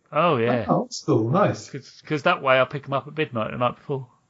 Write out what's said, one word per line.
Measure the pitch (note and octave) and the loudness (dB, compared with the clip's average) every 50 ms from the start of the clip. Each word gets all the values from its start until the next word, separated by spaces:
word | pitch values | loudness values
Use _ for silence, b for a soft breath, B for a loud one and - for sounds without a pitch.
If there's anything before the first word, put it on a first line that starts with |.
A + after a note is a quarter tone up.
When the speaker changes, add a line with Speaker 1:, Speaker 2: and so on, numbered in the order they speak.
| _ _ | _ _
Speaker 1:
Oh, | D3 D3 E3+ F3+ D3+ A#2+ | -2 0 2 2 2 2
yeah. | A2+ A#2+ B2 A#2+ G#2 - | 2 2 0 0 0 0
Speaker 2:
Oh, | - - | 0 0
old | B3 B3 - | -2 -4 -8
school. | - - - C#3 A2+ A2 A#2 | -6 -2 0 2 2 2 2
Nice. | D3 F#3+ G#3 C#3+ G#2 - - - | 2 2 2 2 0 -4 -10 -14
Speaker 1:
'Cause, | - C3+ - - - - - | -16 -16 -16 -18 -20 -18 -8
'cause | - D#3 D3 - | -6 -4 -2 0
that | F3 F3 D#3 | 0 0 2
way | C#3 C3+ C3 C3 | 2 4 4 4
I | B2+ | 4
pick | C3 - C#3+ - | 2 -2 -8 -6
'em | C3+ C#3 | -4 -4
up | C3 B2+ D3 | -6 -6 -6
at | D3 D#3 | -6 -4
midnight | D#3 - B2 A2+ G#2+ - | -4 -4 -2 -4 -4 -4
the | - A#2 | -2 -2
night | B2 A#2+ A#2+ - | -2 -2 -2 -4
before. | - - C#3+ C3+ C3 - _ _ _ _ | -8 -8 -8 -8 -8 -10 _ _ _ _